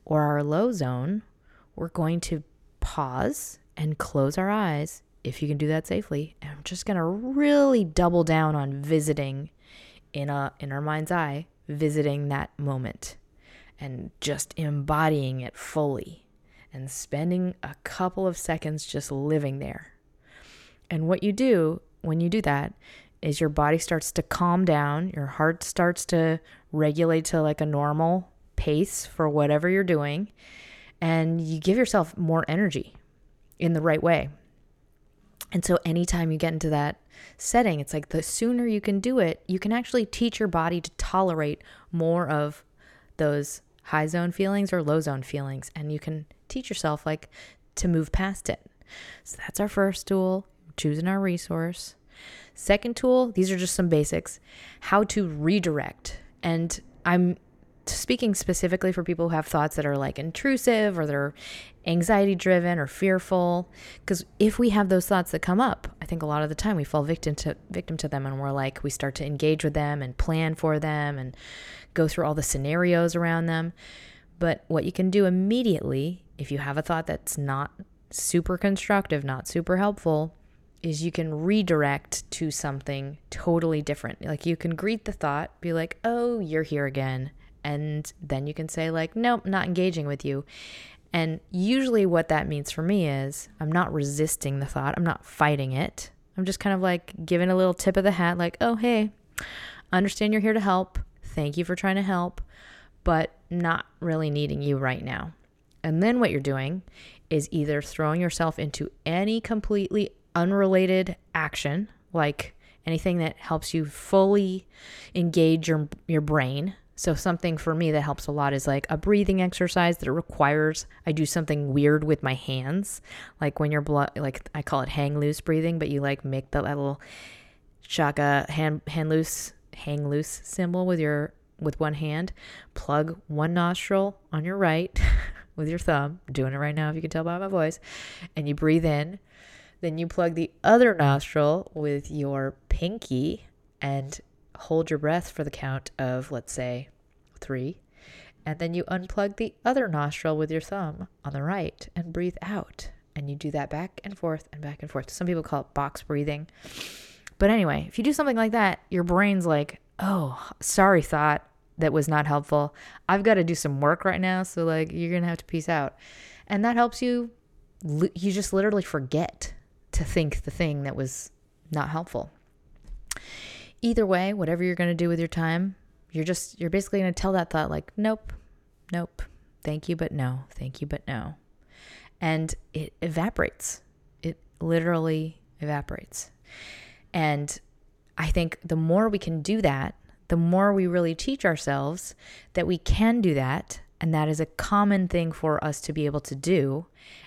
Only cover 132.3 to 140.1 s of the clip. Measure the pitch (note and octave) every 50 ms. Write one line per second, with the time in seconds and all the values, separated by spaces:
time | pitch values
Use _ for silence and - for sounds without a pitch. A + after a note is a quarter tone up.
132.3 | - - - - - - - - - - - - C#3+ D3 D#3 D#3+ E3 E3+ - -
133.3 | D3+ D3+ D3+ D#3+ F3 F3 E3+ F3 F3+ F#3 - - G3+ G3 G3 G3+ G3 - _ -
134.3 | - D#3 D3+ F3 F#3+ G3 G3 E3+ D#3 D#3+ F3+ - - - - - - - - -
135.3 | - - - _ - - D#3 D3+ E3 E3+ - - D#3+ C#3+ C#3 C#3+ E3 F3+ - -
136.3 | C3+ C3+ C3 C3 C3+ C#3 D3 D3 D3+ D3+ D#3 D3+ D3+ D#3+ D#3+ D#3 - D#3+ D#3+ E3+
137.3 | E3+ F3+ G3 G3 G3 F3+ D#3+ D#3 E3 - - - - - - - - - - -
138.3 | - - D3 D3 D3 D3 D#3+ D#3 D#3 E3 D#3+ D#3+ D3+ D3 D3 E3 F#3+ G3 _ _
139.3 | _ - - - - - - - _ - - E3+ D#3 E3 E3+ E3